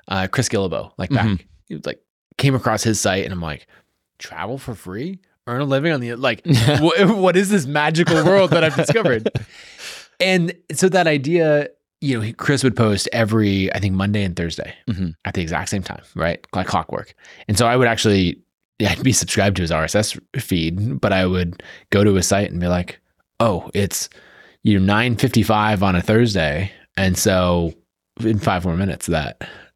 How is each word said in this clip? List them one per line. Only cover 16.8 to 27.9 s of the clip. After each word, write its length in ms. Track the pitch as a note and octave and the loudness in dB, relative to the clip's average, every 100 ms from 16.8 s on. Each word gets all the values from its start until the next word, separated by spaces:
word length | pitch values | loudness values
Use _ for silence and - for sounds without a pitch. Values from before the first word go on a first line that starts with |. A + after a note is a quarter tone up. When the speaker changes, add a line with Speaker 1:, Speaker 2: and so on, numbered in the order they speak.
| - - - _ - - - | -4 -8 -10 _ -20 -14 -4
Speaker 1:
And 80 | G2+ | 0
so 100 | A#2 | 4
I 80 | B2+ | 4
would 120 | A#2+ | 2
actually, 540 | A2+ A2+ G2 F2 - _ _ _ - | 2 2 4 2 -2 _ _ _ -4
yeah, 120 | G#2 | -2
I'd 120 | E2+ | 0
be 80 | - | 0
subscribed 460 | - E2+ - G2+ F#2+ | 0 0 0 0 0
to 40 | |
his 100 | E2+ | -2
R 120 | D#2+ | -2
S 120 | D#2+ G2+ | 0 0
S 220 | G#2+ - - - | -2 -6 -10 -10
feed, 640 | - F#2 D#2+ F2+ A2 C#3 | -2 -2 0 -2 -4 -2
but 100 | G#2 | 0
I 140 | F#2+ F#2 | 0 0
would 360 | F#2 F2 E2+ - - _ | 0 -2 -6 -16 -20 _
go 140 | G2+ G#2 | 2 4
to 80 | |
his 140 | F#2+ - | 4 2
site 220 | G2 F2 | 0 0
and 100 | E2+ | -2
be 60 | F2 | -2
like, 320 | F2+ F2 - _ _ _ - | -2 -2 -12 _ _ _ -2
"Oh, 280 | A#2 F2+ - | 0 -2 -4
it's, 360 | G2+ G2+ - - - - - - _ | -4 -4 -4 -8 -14 -20 -20 -20 _
you 140 | - G2+ | 2 4
know, 60 | F#2+ | 4
nine 300 | G#2 B2 A2+ | 2 0 0
fifty-five 640 | C3 A2+ G2 G#2+ G#2+ G#2 | 0 2 2 2 2 2
on 120 | G2 F2+ | 2 2
a 40 | |
Thursday." 680 | E2+ A2 A#2+ G2 D#2 D2 G2 - _ - | 2 2 2 2 -2 -2 -6 -10 _ -2
And 200 | F#2+ F2+ | 0 0
so 560 | G#2+ F#2 F2+ F2 E2+ - _ | 2 2 2 2 -2 -6 _